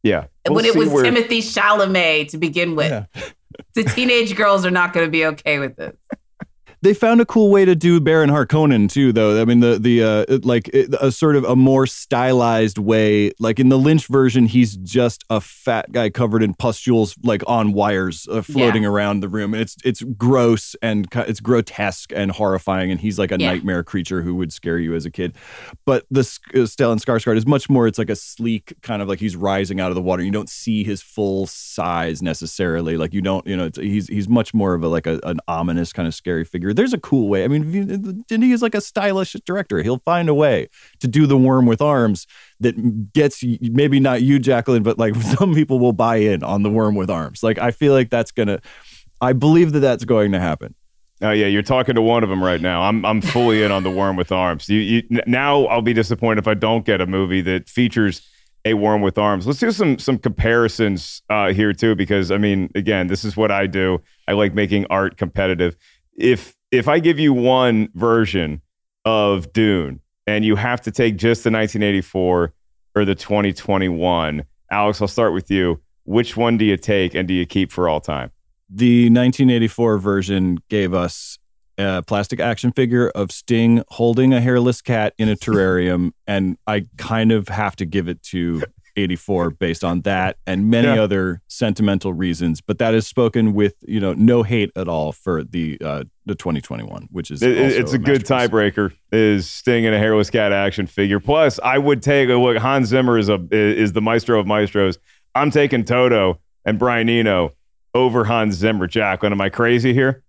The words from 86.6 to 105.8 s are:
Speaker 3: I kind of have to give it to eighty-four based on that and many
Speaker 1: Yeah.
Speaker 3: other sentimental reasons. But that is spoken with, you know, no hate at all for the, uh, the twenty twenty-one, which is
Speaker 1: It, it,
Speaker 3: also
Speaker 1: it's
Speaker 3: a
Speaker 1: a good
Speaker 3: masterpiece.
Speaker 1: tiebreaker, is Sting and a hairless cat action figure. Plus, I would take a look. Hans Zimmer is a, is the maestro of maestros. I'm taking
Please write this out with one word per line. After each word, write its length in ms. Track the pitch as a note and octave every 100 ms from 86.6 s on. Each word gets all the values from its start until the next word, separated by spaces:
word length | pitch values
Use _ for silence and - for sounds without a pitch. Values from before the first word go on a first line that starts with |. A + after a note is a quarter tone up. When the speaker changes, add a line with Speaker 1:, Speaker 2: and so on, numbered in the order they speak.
| -
Speaker 3:
I 200 | G#2+ F2+ -
kind 340 | - A2+ A2+
of 160 | A2+ F#2+
have 260 | F#2+ G2+ -
to 80 | F2+
give 220 | F#2+ E2+
it 140 | E2
to 400 | - F#2 E2+ E2 - _ _ -
eighty-four 520 | F#2+ F2 - F#2 E2+
based 340 | D2+ F2 E2
on 160 | F2+ F2
that 360 | G2+ F#2+ F#2 - -
and 220 | F#2+ G#2
many 180 | A#2 A#2+
Speaker 1:
Yeah. 140 | A2
Speaker 3:
other 380 | G#2+ G2 F#2 F2 _
sentimental 640 | - A2 G2+ G#2 G2 G2
reasons. 480 | E2+ F#2 E2+ F2 D#2
But 160 | - F2+
that 160 | A2+
is 120 | A2+ G#2+
spoken 480 | - A#2 A#2+ A2
with, 200 | G#2 G#2 - -
you 140 | G#2+
know, 140 | G2
no 280 | F2 A2 A#2+
hate 280 | G#2+ A#2 G2+ F#2
at 100 | F2
all 240 | E2 D2+
for 320 | - - E2
the, 340 | B1 F2 D#2+ C#2+
uh, 220 | D#2 D2 C2 _ -
the 80 |
twenty 280 | - F2+ D2+
twenty-one, 480 | - A#1 A1 G1+ -
which 180 | F2 -
is 140 | C#2+
Speaker 1:
It, 140 | B2+ A#2+
it, 60 | C3+
Speaker 3:
also 120 | A2
Speaker 1:
it's 140 | A#2
Speaker 3:
a 40 | B2
Speaker 1:
a 40 |
good 300 | B2 C#3 G2
Speaker 3:
masterpiece. 200 | C3 A#2+
Speaker 1:
tiebreaker, 440 | A2 G#2 G2+ G2 - _
is 380 | A2 G#2+ G2+ E2+
Sting 360 | - - A#2+ A2+
and 80 |
a 40 | G#2+
hairless 300 | A2 G#2+ G2+
cat 240 | A#2 G#2
action 340 | G2 G2 G2+ F#2
figure. 320 | - G2+ G2+
Plus, 400 | - D3+ D3+ -
I 160 | B2 C#3
would 240 | C#3+ C3+
take 280 | C#3+ C#3+ B2+
a 60 | B2
look. 200 | B2 A2+
Hans 300 | A#2+ C3+ A2+
Zimmer 300 | C3 B2+ A#2
is 100 | G#2
a, 180 | G2+ E2+
is 400 | G#2+ G#2 G#2 G#2
the 100 | F#2
maestro 380 | G#2+ A#2 A#2 A2+
of 80 | G2
maestros. 500 | G#2 G2+ G#2 F#2+ F2 _ _ _ C3
I'm 160 | D3
taking 320 | D3+ C#3+ B2+